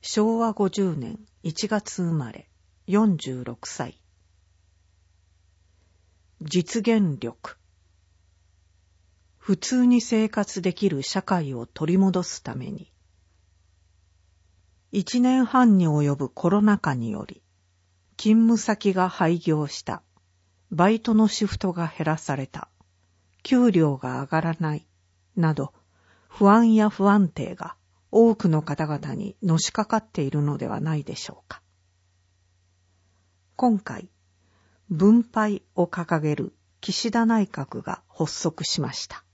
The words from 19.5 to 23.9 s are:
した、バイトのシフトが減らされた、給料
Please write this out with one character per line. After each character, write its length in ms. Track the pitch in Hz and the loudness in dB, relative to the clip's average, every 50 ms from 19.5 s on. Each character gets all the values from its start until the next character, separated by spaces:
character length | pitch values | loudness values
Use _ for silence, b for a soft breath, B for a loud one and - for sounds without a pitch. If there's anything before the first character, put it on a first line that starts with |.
| 156 151 151 143 | 0 0 0 -4
し 160 | - - - | -8 -10 -10
た、 180 | - 107 - _ _ _ _ _ _ _ _ _ _ _ _ _ _ | -10 -10 -10 _ _ _ _ _ _ _ _ _ _ _ _ _ _
バ 180 | - 156 175 196 | 0 2 2 4
イ 100 | 220 226 | 2 2
ト 140 | 226 - 226 | 0 2 4
の 140 | 214 220 208 | 4 4 4
シ 180 | - - 214 | 2 0 -4
フ 140 | 196 - - | -4 -4 -4
ト 140 | - 190 170 | -4 -4 -4
が 140 | 175 170 160 | -4 -6 -6
減 180 | - - 160 | -6 -4 -2
ら 120 | 156 156 156 | -2 -2 -4
さ 180 | - - 143 | -4 -6 -6
れ 120 | 135 135 - | -6 -6 -10
た、 220 | _ - - _ _ _ _ _ _ _ _ _ _ _ _ _ _ _ _ | _ -16 -18 _ _ _ _ _ _ _ _ _ _ _ _ _ _ _ _
給 280 | - 262 247 247 240 | 0 2 4 4 6
料 260 | 196 175 160 151 | 6 4 4 2